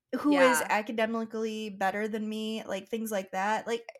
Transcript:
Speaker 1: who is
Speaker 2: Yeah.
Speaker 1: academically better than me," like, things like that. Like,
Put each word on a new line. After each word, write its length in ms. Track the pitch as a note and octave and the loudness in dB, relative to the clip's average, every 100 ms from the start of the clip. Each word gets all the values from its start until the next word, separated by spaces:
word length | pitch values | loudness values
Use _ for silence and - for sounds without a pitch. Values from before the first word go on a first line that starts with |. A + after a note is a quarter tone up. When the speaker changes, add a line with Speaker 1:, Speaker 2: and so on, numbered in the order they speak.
| _ B3+ | _ -2
Speaker 1:
who 200 | C#4+ C#4+ | 4 6
is 220 | C4 A#3+ | 8 6
Speaker 2:
Yeah. 80 | - | 2
Speaker 1:
academically 1000 | G#3 G#3+ A3+ A3 A3+ A3+ A3+ A3 G#3+ A3 | 0 0 0 0 0 -4 -4 -4 -4 -8
better 360 | G3 F#3+ G#3 G#3+ | -2 -2 0 -2
than 220 | G#3+ G#3+ | -2 -4
me," 340 | G#3+ A3 A3 - | -4 -4 -6 -4
like, 240 | G3 G3 | -6 -4
things 220 | A3+ A3 | -6 -2
like 200 | G#3 F#3+ | -4 -4
that. 360 | F#3+ G3 A3 - | -2 0 0 -2
Like, 200 | A#3 - - | -6 -6 -18